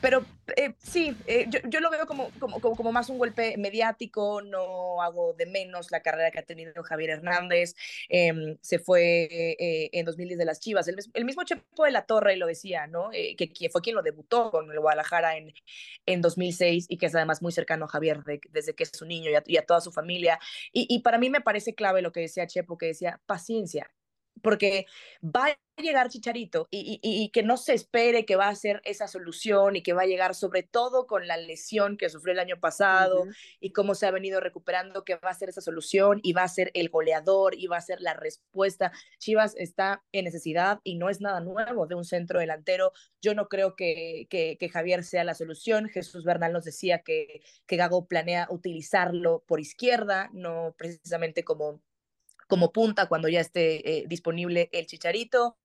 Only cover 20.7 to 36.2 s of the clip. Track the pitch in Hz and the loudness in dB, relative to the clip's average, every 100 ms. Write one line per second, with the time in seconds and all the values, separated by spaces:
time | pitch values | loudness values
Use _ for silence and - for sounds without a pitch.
20.7 | - - 240 240 233 254 285 277 208 220 | -2 0 2 4 4 2 2 2 0 -4
21.7 | 214 202 190 175 170 165 185 170 185 175 | -2 2 2 0 -4 -6 -4 -4 -4 -6
22.7 | 165 165 160 175 - _ 185 - 226 180 | -6 -6 -4 -6 -6 _ -6 -4 -4 -4
23.7 | 151 - _ _ _ _ - 214 208 202 | -6 -8 _ _ _ _ -2 2 4 4
24.7 | 196 190 - - - 165 240 277 285 _ | 2 -4 -16 -20 -10 -2 2 2 0 _
25.7 | - 320 277 247 247 240 233 208 165 165 | -8 0 2 2 -2 -6 -6 -4 -4 -4
26.7 | 202 - 208 226 220 214 - 214 247 - | -8 -8 -6 -2 0 2 2 4 2 4
27.7 | 240 - 233 233 233 220 190 202 202 208 | 0 2 2 4 4 4 4 4 0 -4
28.7 | 208 - 202 202 185 170 165 220 202 196 | -4 -4 -6 -8 -8 -12 -10 2 6 6
29.7 | 196 175 175 190 185 185 190 190 185 175 | 4 0 2 2 2 0 0 -2 -2 0
30.7 | 233 247 254 254 202 175 165 165 160 - | 0 2 0 0 -4 -2 -6 -6 -14 -4
31.7 | 214 202 202 180 156 165 180 180 175 175 | 0 0 0 -4 -4 -2 -2 -2 -2 -4
32.7 | - 196 190 190 185 185 208 - _ 190 | 2 4 6 6 4 0 -8 -20 _ -6
33.7 | 202 202 196 202 190 190 190 185 175 170 | 0 0 2 0 0 -2 -2 -4 -8 -4
34.7 | 180 190 190 190 175 185 175 190 185 170 | -4 -4 -10 -6 -4 -4 -6 -8 -8 -8
35.7 | 165 - 196 196 202 | -8 0 6 6 6